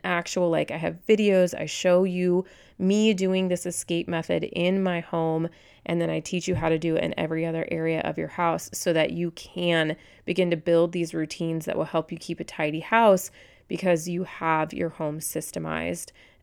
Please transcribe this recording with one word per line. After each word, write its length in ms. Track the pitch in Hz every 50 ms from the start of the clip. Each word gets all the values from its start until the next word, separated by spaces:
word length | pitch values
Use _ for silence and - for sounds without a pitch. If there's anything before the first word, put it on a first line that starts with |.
| -
actual, 460 | 185 180 170 170 - - 185 180 170
like, 200 | 165 156 151 -
I 60 | 135
have 280 | 165 170 170 165 175 -
videos, 520 | - 220 208 214 208 196 185 180 175 - -
I 80 | 156
show 380 | 151 - - - 180 180 180 190
you 400 | 190 180 180 180 180 175 180 185 - - - - - - -
me 360 | 190 185 202 214 220 220 214
doing 340 | 185 190 185 190 190 185 185
this 180 | 180 175 -
escape 420 | 180 175 - - - 170 170 - -
method 360 | 175 165 165 - 175 165 -
in 380 | - - - 175 180 190 196 190
my 180 | 185 175 170
home. 480 | 165 - - 165 165 160 160 160 165 170 - - - - - - -
And 140 | - 170 170
then 100 | 170 165
I 100 | 160 160
teach 280 | 156 - - 180 165 -
you 60 | 180
how 140 | 156 160 160
to 100 | 165 160
do 180 | 160 170 160
it 80 | - 170
in 100 | 165 - -
every 260 | 170 160 165 160 160
other 220 | 165 165 165 160 -
area 300 | - 165 160 165 160 160
of 180 | - - - 170
your 100 | 160 151
house 420 | - - 175 170 160 165 - - -
so 200 | - - 185 165
that 200 | 160 156 - -
you 180 | 170 175 170 165
can 640 | - - - - 180 175 175 170 165 160 156 156 - - - - - -
begin 260 | - 180 175 185 175
to 60 | 175
build 360 | 160 - 180 170 165 170 175 170
these 220 | 175 170 160 -
routines 520 | 165 156 151 - - 170 165 165 165 156
that 100 | 165 165
will 80 | - 160
help 260 | 160 - 165 160 -
you 80 | 170 160
keep 220 | - - 170 -
a 40 | -
tidy 360 | - - - 160 151 151 160
house 500 | 160 - - 233 233 214 196 180 - - - - - - - - _ -
because 400 | - - - 185 175 160 160 180
you 160 | 175 175 185
have 480 | - - - 170 165 160 156 156 160 160
your 160 | - 175 165
home 280 | - - 165 151 147 156
systemized. 920 | 156 - - 160 160 - - 170 160 160 156 160 165 170 180 170 - - - - - - _ _